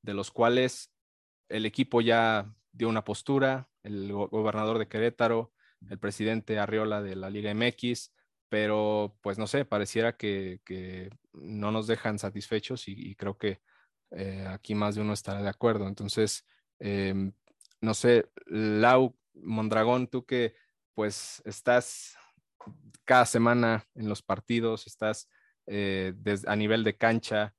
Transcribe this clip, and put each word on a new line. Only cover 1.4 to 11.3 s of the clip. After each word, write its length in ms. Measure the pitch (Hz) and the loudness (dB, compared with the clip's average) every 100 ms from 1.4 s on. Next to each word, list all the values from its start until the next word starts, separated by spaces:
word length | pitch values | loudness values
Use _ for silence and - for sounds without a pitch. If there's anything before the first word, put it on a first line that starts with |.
| _ | _
el 160 | 107 110 | -4 -4
equipo 360 | - 127 120 | -2 2 4
ya 520 | 117 117 113 110 101 110 _ | 6 6 6 2 -2 -16 _
dio 180 | - 113 | -4 0
una 140 | 113 | 0
postura, 680 | 107 104 - 139 135 131 131 _ | -2 -8 0 2 2 0 -8 _
el 280 | 104 101 98 | -10 -8 -6
go-, 160 | 101 101 | -4 -4
gobernador 500 | 110 107 107 107 117 | -2 -2 0 -2 -2
de 80 | 104 | -2
Querétaro, 680 | 110 117 - 113 117 113 _ _ _ 95 | 0 -2 2 2 2 -2 _ _ _ -16
el 100 | 98 | -6
presidente 600 | 104 - 107 113 104 107 | -6 -2 -2 -2 -2 -2
Arriola 420 | 104 110 107 104 | 0 0 0 -2
de 140 | 101 95 | -4 -8
la 140 | 95 | -8
Liga 220 | 104 104 | -6 -4
M 160 | 107 120 | 0 0
X, 460 | - 123 120 - _ _ _ _ | 0 -4 -4 -8 _ _ _ _
pero, 680 | 107 107 107 107 107 104 _ | 0 2 2 2 0 -2 _
pues, 160 | 101 98 | -6 -4
no 100 | 107 | -2
sé, 180 | 139 135 | -2 0
pareciera 500 | 104 101 113 113 - | -2 0 0 0 0
que, 460 | 107 98 95 90 | -4 -4 -6 -10
que 460 | - 92 92 92 95 - _ | -12 -12 -10 -12 -14 -18 _